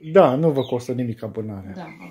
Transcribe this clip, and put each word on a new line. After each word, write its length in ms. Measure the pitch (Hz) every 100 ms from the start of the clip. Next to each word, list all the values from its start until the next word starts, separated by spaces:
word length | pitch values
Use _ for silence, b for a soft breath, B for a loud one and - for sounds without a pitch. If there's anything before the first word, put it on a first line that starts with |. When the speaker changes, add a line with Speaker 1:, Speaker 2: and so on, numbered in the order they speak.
| 156
Speaker 1:
Da, 220 | 180 147
nu 160 | 135 165
vă 120 | 135
costă 300 | 120 123 123
nimic 300 | 120 120 107
abonarea. 500 | 107 110 107 98 95 92
Speaker 2:
Da, 100 | - - 123